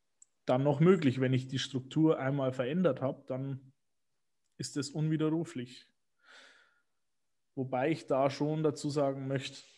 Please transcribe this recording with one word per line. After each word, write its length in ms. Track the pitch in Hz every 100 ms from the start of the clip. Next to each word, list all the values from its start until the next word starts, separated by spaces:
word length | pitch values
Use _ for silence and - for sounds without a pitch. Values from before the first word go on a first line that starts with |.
| _ _ _ _ -
dann 180 | 127
noch 160 | 143 135
möglich. 420 | 165 190 147 127
Wenn 120 | 127
ich 140 | 127 127
die 120 | 131
Struktur 580 | - 131 127 135 156 160
einmal 340 | 131 143 131
verändert 480 | 131 123 165 175 123
habe, 220 | 131 143 -
dann 440 | 127 139 135 - _ _ _ _ _ _ _ _ -
ist 200 | - 147
es 120 | 135
unwiderruflich. 960 | 160 156 156 156 160 165 131 123 - - _ _ _ _ - - - _ _ _ _ _ _ _ _ _ -
Wobei 360 | 131 131 143
ich 160 | 160 -
da 220 | 135 139
schon 340 | 139 147 156
dazu 260 | 156 - 151
sagen 380 | 143 139 139 135
möchte, 320 | 135 135 - -